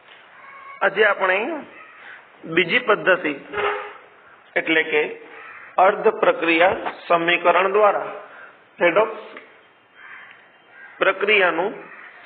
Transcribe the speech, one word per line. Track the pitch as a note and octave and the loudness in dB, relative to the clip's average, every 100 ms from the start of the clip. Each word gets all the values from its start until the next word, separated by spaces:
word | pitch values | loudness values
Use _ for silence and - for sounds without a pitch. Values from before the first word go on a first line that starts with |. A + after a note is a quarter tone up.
| - - - - - - - - | -20 -20 -20 -20 -20 -20 -20 -4
આજે | G3 E3+ G#3+ | -2 2 2
આપણે | G3 F#3+ F#3 A#3+ D#4 A#3+ - - - - - - - | 2 0 -2 -4 -8 -12 -20 -20 -20 -20 -20 -20 -18
બીજી | E3+ E3 E3+ A#3 | -4 -2 0 0
પદ્ધતિ | G#3 G3 D#3+ F#3 D#3 C#3 - G#4 G4+ G#4 - - - - - - _ F3 | 0 0 2 0 0 -8 -10 -6 -6 -6 -10 -18 -20 -20 -20 -20 _ -6
એટલે | E3 D#3+ | -2 0
કે | D#3+ D3+ D#3+ - - - - - - - | 0 -2 -2 -6 -18 -20 -20 -20 -6 2
અર્ધ | F3+ G3+ A3 | 2 4 0
પ્રક્રિયા | - F3 E3+ E3+ D#3+ F#3 A3+ - - - | 2 0 0 0 4 4 2 -6 -10 -2
સમીકરણ | F3 E3+ F3 F3+ E3+ F#3+ | 0 2 2 2 2 2
દ્વારા | G3+ G#3 D#3+ C#3+ - - - - - _ - | 4 4 2 -4 -12 -16 -20 -20 -20 _ -2
રેડોક્સ | F3 E3+ A3+ - - - - - _ _ _ - - - - - - _ _ - - - | 2 2 0 -2 -16 -20 -20 -20 _ _ _ -20 -20 -20 -20 -20 -20 _ _ -20 -20 -2
પ્રક્રિયાનું | F#3 F#3+ G3+ G#3+ F3+ D#3+ G3 - - - - - | -2 0 0 2 2 0 -4 -6 -14 -20 -20 -20